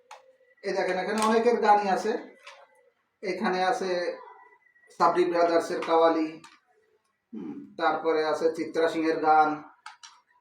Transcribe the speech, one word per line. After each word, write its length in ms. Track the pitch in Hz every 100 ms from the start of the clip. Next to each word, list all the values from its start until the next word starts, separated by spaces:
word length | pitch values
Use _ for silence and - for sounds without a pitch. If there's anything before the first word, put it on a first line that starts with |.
| - - _ _ _ _
এই 100 | 196
দেখেন 240 | 190 180 185
এখানে 240 | 185 214
অনেকের 360 | 220 226 240 220
গানই 320 | 214 208 202
আছে। 220 | 180 214 302 - - - - - _ _ _ _ _
এখানে 420 | 202 185 208 180
আছে 260 | 185 - 185 180 170 - - - - _ _ _ _ -
সাবরি 280 | 175 175 175
ব্রাদার্সের 540 | 170 170 170 - 160 165
কাওয়ালি, 540 | 165 165 160 156 - - _ _ _ _ _ _ _ _
হুম, 200 | - - 139 - -
তারপরে 480 | 165 160 165 156 156
আছে 300 | 151 165 160
চিত্রা 320 | 151 165 160
সিংয়ের 300 | 165 160 156
গান, 300 | 156 156 151 147 - _ - - - _ _ _